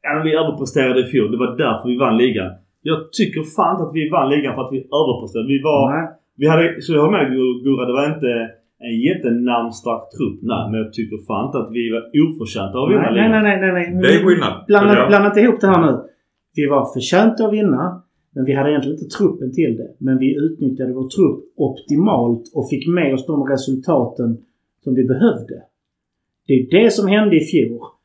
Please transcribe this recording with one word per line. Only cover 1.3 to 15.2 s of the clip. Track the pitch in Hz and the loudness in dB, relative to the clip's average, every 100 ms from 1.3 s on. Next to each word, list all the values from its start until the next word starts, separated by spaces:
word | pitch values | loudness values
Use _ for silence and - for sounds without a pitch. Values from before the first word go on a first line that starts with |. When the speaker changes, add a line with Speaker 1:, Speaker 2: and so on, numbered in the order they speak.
Speaker 1:
det | 117 | 0
var | 123 - | -2 0
därför | 139 110 123 | -2 -2 -4
vi | 123 | 0
vann | 131 110 | 2 2
ligan." | 127 107 90 - _ _ | 2 0 -6 -10 _ _
Jag | 147 156 - - | -4 -4 -4 -2
tycker | 190 156 156 - | -2 -2 -8 -2
fan | 165 180 | -2 -2
inte | 156 | -4
att | 160 | -4
vi | 151 175 | -2 0
vann | 135 | 0
ligan | 147 135 117 | 0 -2 -6
för | 123 | -6
att | 131 | -8
vi | - 147 | -4 -2
överpresterade. | 143 104 110 113 120 139 | 0 -2 -6 -6 -2 -2
Vi | 151 | 2
var, | 143 135 151 | 2 2 0
Speaker 2:
Nej. | 165 - _ - | -6 -12 _ -2
Speaker 1:
vi | 147 | 2
hade... | 160 170 165 | 2 2 -2
Så | 147 | -2
jag | 151 151 | 2 2
har | 202 | 2
med | 135 | 0
Gu-, | 131 127 123 | 0 0 0
Gurra, | 131 127 123 | -2 -2 0
det | 127 | -2
var | 147 156 | -2 -2
inte | 127 117 113 - _ _ 120 | -2 -4 -6 -12 _ _ -6
en | 113 127 | -2 -2
jättenamnstark | - 123 120 123 117 117 113 120 113 - - | -2 -2 0 0 -2 -4 -8 -6 -6 -8 -6
trupp, | 120 98 | -6 -6
nej, | 113 98 107 | -6 -6 -4
men | 110 | -6
jag | 110 | -6
tycker | - 107 107 - | -8 -8 -10 -8
fan | 104 131 | -6 -4
inte | 139 | -6
att | 110 117 | -6 -6
vi | 117 113 | -4 -6
var | - 143 | -2 0
oförtjänta | 160 156 110 113 95 127 | 0 -2 -10 -8 -6 -4
av | 147 | 0
att | |
vinna | 208 | 2
Speaker 2:
Nej, | - | 2
Speaker 1:
ligan. | 190 220 | 2 4
Speaker 2:
nej, | 220 | 4
nej, | 208 190 190 | 2 2 0
nej, | 180 175 | -2 -2
nej. | 180 | 0
Speaker 3:
Det | 143 170 | 4 4
är | 190 | 4
skillnad. | 180 120 - - | 2 0 -6 2
Speaker 2:
Blanda, | 202 202 - | 4 6 4
Speaker 3:
Ja. | - | 6
Speaker 2:
blanda | 214 | 4